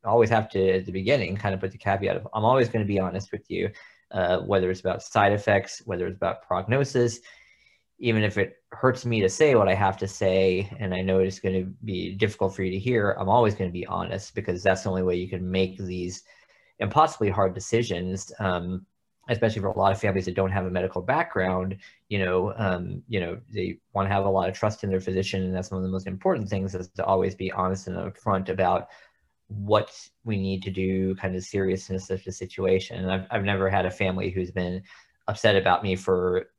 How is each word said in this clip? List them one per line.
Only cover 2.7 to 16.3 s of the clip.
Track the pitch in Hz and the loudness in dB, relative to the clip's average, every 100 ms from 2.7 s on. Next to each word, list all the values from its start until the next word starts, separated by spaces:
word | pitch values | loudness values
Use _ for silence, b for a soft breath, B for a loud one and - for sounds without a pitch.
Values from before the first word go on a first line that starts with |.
| 113 | 0
be | 104 101 | 0 0
honest | 92 92 - | 0 -4 -8
with | - _ | -10 _
you," | 87 92 B B B _ | -4 -4 B B B _
uh, | 95 90 92 | -2 0 0
whether | 95 101 92 | 2 2 2
it's | 92 | 0
about | 92 - | -2 -4
side | - 113 101 | -2 4 4
effects, | 101 107 101 - - - | 4 2 2 0 -12 -8
whether | 90 90 | -4 -4
it's | 95 | -2
about | 92 90 | -4 -4
prognosis, | - 90 92 131 135 131 120 110 B B B B B B _ _ | -4 -4 0 0 2 2 2 0 B B B B B B _ _
even | 120 110 | 0 2
if | 107 101 | 2 2
it | 95 - _ | -2 -4 _
hurts | - 131 127 123 | 0 2 2 -2
me | 113 | 2
to | 95 | 2
say | - 156 120 | 4 6 6
what | 95 | 6
I | |
have | 98 98 95 | 4 2 0
to | 98 | -8
say, | - 98 95 95 92 101 - | -2 2 4 4 2 -4 -6
and | 98 | -4
I | 90 | -2
know | 95 95 | 2 2
it's | 95 95 | 2 0
gonna | 98 92 92 - | -2 -2 -4 -10
be | 110 90 87 | -8 -6 -6
difficult | 98 110 - 98 - | 0 0 2 -2 0
for | |
you | 92 | -4
to | 92 | -2
hear, | 117 120 101 - | 0 2 2 0
I'm | 95 | 4
always | 117 110 101 | 4 4 2
gonna | 92 | -4
be | 87 - | -4 -6
honest, | 90 87 92 - - | -6 -6 -8 -8 -8
because | 101 90 | -4 0
that's | 95 90 | 2 2
the | 101 | 0
only | 92 | 0
way | 92 90 | 0 0
you | 90 | -2
can | 90 90 | -6 -2
make | 92 92 95 | 0 0 -2
these | 95 90 90 92 b | -8 -6 -8 -10 b